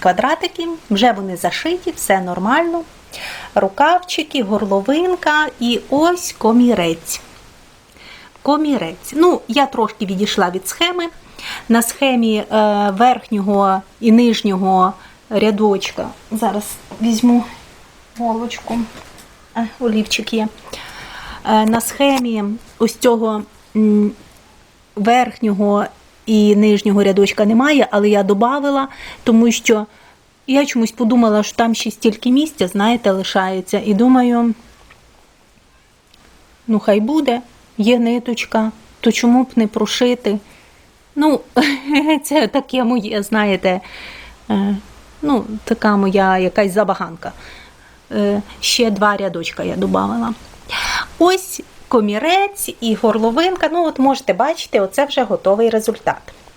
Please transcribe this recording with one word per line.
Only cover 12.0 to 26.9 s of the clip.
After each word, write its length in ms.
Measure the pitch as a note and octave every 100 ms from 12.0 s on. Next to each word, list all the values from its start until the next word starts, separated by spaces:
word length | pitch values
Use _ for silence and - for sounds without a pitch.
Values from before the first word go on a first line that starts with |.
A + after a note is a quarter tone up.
| C4+ B3 A3+ G#3+
е, 80 | - G#3+ G#3+ G#3 G3+
верхнього 920 | F#3+ B3 A#3+ - G#3 G3 G3+ G3 F#3+ - -
і 120 | A3+
нижнього 800 | A3+ A#3+ G#3+ G#3 F#3+ F#3+ F#3+ F#3 - - - _
рядочка. 800 | G#3 G#3+ G3+ G#3+ G3 - - - - -
Зараз 340 | A3 A3 G#3 - - - -
візьму 420 | A3+ A3 A#3+ A#3+ - - - - - - - A3+
голочку. 600 | A#3 A3+ A#3+ - - A#3 A3 - - - - - - A3+
Е, 120 | A3+ -
олівчик 520 | A#3+ G#3+ G#3+ - G#3+
є. 160 | A3 A3 - - - - - - - - -
Е, 220 | - A3 A3
на 140 | A#3
схемі 640 | - - C#4 C4+ A#3+ A3 G3+ A3+ - -
ось 160 | A#3
цього, 480 | - B3 A#3 A3 G#3+ G#3+ - _ G#3+
м, 360 | G#3+ G#3 G#3 - - - _ _ _ _ _ G#3+
верхнього 880 | G#3 B3 A#3+ - G#3+ G3 G3+ G3+ G3+ - _ _ -
і 300 | G#3+ G#3 G#3
нижнього 460 | G#3+ G#3 G#3